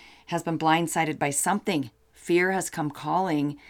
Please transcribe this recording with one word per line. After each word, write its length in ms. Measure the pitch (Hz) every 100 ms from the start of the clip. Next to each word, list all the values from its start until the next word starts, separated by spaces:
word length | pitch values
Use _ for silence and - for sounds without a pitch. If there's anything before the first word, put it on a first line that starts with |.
| - - -
has 160 | 170
been 160 | 170 156
blindsided 580 | 160 160 165 170 156 147
by 140 | 143
something. 580 | 143 170 202 - 160 123 _ _
Fear 400 | - - 170 185
has 180 | 190 -
come 220 | - 151
calling, 680 | - 151 170 190 151 143 143